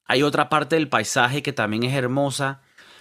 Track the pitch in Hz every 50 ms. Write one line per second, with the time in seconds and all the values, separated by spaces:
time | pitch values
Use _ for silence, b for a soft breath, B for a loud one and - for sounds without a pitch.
0 | _ - 123 131 147 147 143 151 143 - 156 151 139 131 165 160 156 139 - 113
1 | 107 - - 135 120 123 135 147 127 143 135 - 110 107 107 110 120 127 135 139
2 | 123 123 131 143 143 139 127 - 139 135 139 131 B B B B B B B B